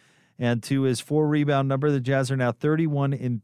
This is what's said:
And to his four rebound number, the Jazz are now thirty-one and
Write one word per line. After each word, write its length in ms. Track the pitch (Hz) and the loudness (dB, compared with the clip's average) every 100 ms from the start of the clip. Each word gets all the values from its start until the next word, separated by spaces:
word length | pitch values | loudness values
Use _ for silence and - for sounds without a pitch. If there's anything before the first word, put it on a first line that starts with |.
| _ _ _ - | _ _ _ -4
And 240 | 120 120 | -2 -2
to 180 | - 139 | -2 0
his 180 | 135 120 | 0 -2
four 260 | - 151 151 | -2 0 2
rebound 400 | 151 147 139 135 | 2 2 2 0
number, 240 | 135 147 | 0 0
the 80 | 143 | 0
Jazz 320 | 123 135 127 | 0 0 0
are 60 | 135 | 0
now 160 | 123 | 0
thirty-one 640 | 120 151 156 160 143 139 | 0 0 0 0 0 -2
and 260 | 139 127 117 | -2 -2 -4